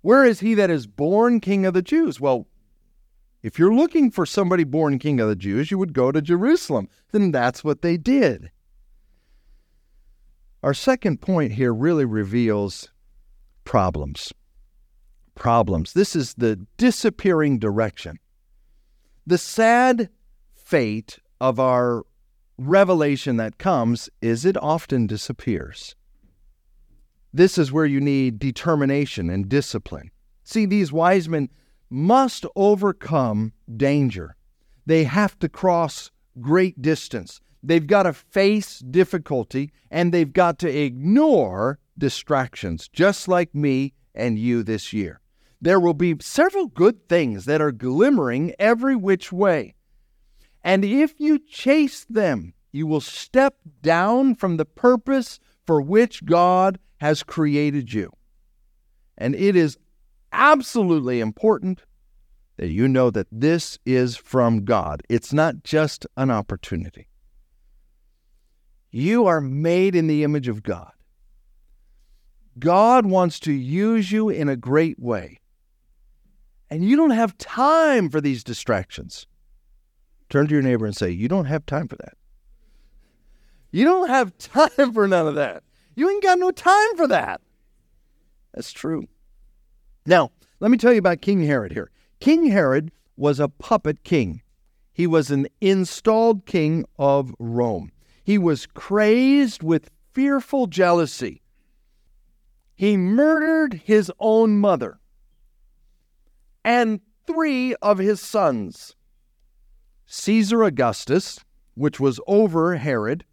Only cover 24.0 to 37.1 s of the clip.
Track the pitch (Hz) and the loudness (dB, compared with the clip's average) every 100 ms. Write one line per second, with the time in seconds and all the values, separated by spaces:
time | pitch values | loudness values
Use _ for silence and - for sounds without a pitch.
24 | - _ 117 117 170 190 147 160 - 131 | -6 _ -4 0 0 -2 -2 -4 -2 -2
25 | 107 107 - - - 95 - - - - | -2 -4 -10 -10 -6 -6 -8 -16 -20 -20
26 | _ _ _ _ _ _ _ _ _ _ | _ _ _ _ _ _ _ _ _ _
27 | _ _ _ 135 190 - 143 147 156 139 | _ _ _ 4 4 4 0 0 0 0
28 | 143 139 131 110 135 123 170 156 139 139 | 0 0 0 -2 -6 -4 -2 0 0 0
29 | 143 - 85 95 98 135 - 110 - 67 | -2 -6 -6 -4 -2 -2 -2 -10 -10 -16
30 | - _ _ _ - 220 208 208 170 151 | -18 _ _ _ -6 -2 0 0 0 0
31 | 170 196 165 160 135 _ _ _ _ 127 | 2 2 0 -4 -4 _ _ _ _ -4
32 | 170 247 262 - 170 - 202 208 202 175 | 2 4 2 -4 -10 0 2 4 0 -2
33 | - 156 123 107 110 _ - 113 139 143 | -2 0 0 -2 -4 _ -18 -2 0 2
34 | 135 98 78 - _ _ _ _ - 160 | 0 -2 -14 -18 _ _ _ _ 0 2
35 | 147 147 196 _ 165 - 185 170 160 - | 2 0 -2 _ -8 -2 0 0 -2 -6
36 | - _ _ 127 120 175 185 - 135 160 | -18 _ _ -12 0 2 0 -2 -2 -2
37 | - | -4